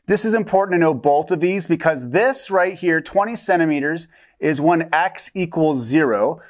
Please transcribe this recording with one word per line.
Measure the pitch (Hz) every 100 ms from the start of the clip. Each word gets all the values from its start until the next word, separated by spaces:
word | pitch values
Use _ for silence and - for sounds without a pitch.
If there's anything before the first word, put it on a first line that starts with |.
| -
This | 202
is | 220
important | 226 214 190 196 175
to |
know | 160
both | 135 147 143 151
of | 147
these | 175 196 170
because | 165 165 151 123
this | 151 247 262 -
right | 190 185
here, | 185 180 160
twenty | 156 190 208 233
centimeters, | - 180 160 147 143 165 165 _ _ -
is | 156 143
when | 156 170 165
x | 156 185 - -
equals | 190 175 170 156 139
zero. | 113 147 143 104 117 165